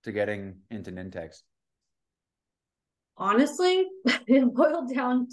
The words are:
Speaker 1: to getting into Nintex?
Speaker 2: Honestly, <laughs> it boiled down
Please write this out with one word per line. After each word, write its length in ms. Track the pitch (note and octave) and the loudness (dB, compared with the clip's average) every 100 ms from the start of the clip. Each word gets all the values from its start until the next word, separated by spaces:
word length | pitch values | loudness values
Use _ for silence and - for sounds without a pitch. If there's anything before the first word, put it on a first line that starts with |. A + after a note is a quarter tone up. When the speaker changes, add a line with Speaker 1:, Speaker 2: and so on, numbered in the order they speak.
Speaker 1:
to 100 | - | -8
getting 440 | G#2 G2+ G#2 G2 F#2 - | -4 -4 -4 -10 -16 -14
into 200 | A2 F#2+ | -14 -12
Nintex? 520 | F2+ F#2 F#2 D#2+ - _ _ _ _ _ _ _ _ _ _ _ _ _ _ _ _ _ - | -12 -12 -12 -14 -16 _ _ _ _ _ _ _ _ _ _ _ _ _ _ _ _ _ -6
Speaker 2:
Honestly, 720 | G3 G#3+ C#4+ - F4+ F#4 F#4+ - | 0 4 2 2 2 2 0 -2
<laughs> 80 | B3 - - | -2 -2 4
it 280 | C4+ A#3+ | 4 4
boiled 400 | A#3 D#4 E4 B3+ | 4 2 2 -4
down 340 | C4 B3 B3+ B3 | -4 -2 -2 -2